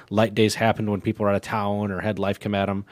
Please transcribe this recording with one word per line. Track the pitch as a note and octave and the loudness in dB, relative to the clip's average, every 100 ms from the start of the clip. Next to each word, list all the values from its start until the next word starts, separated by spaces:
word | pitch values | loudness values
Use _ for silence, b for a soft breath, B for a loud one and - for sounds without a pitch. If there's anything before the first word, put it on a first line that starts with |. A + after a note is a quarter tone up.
| - | -2
Light | G2+ A2 G#2 | 0 2 4
days | G#2+ - | 2 4
happened | A2+ G#2 G#2+ | 2 2 -2
when | G2+ | -2
people | A2+ G#2+ | -2 0
were | G#2 | 2
out | G2+ | 0
of | |
town | - A2 G2+ G#2 G#2 | 0 -2 -2 -2 -2
or | F#2 | -2
had | F2 F#2 | -4 -2
life | G2 G2+ | -2 -2
come | G#2+ | -2
at | G2+ G2 | 0 0
'em. | G2 G2+ | -2 -6